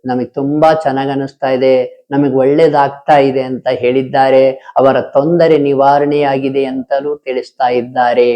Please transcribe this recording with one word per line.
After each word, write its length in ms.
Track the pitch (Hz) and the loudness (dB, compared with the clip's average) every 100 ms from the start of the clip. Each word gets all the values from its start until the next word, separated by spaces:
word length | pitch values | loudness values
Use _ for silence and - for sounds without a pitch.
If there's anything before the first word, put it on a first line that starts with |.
| 127 | -4
ನಮಗ್ 260 | 127 120 | -6 -6
ತುಂಬಾ 360 | - 139 151 160 | -6 -4 2 2
ಚೆನ್ನಾಗ್ 380 | 156 143 135 139 | 2 -2 -4 -4
ಅನಿಸ್ತಾ 380 | 139 135 _ 135 | -4 -6 _ -4
ಇದೆ, 260 | 131 131 127 123 - _ | 0 2 2 0 -10 _
ನಮಗ್ 220 | 139 143 131 | -2 0 0
ಒಳ್ಳೇದಾಗ್ತಾ 800 | 131 147 165 143 139 139 - 147 | 2 2 2 2 0 -4 2 2
ಇದೆ 260 | 135 131 | 2 -2
ಅಂತ 240 | 131 127 131 - | -4 -6 -4 -2
ಹೇಳಿದ್ದಾರೆ. 600 | 120 131 131 135 135 131 135 131 - - | 0 -2 -2 0 2 4 2 -2 -6 0
ಅವರ 180 | 131 135 | 2 0
ತೊಂದರೆ 560 | - 139 147 170 160 156 | -2 -2 0 2 2 2
ನಿವಾರಣೆಯಾಗಿದೆ 1080 | 143 135 139 143 147 147 143 135 135 139 135 | 2 2 2 2 0 0 -2 -2 -4 -4 -4
ಅಂತಲೂ 460 | 131 123 143 147 147 | -6 -6 -6 -4 -8
ತಿಳಿಸ್ತಾ 540 | - 127 - _ 127 | -6 -8 -8 _ -2
ಇದ್ದಾರೆ. 640 | 123 120 127 123 120 120 | -2 -4 -2 0 2 2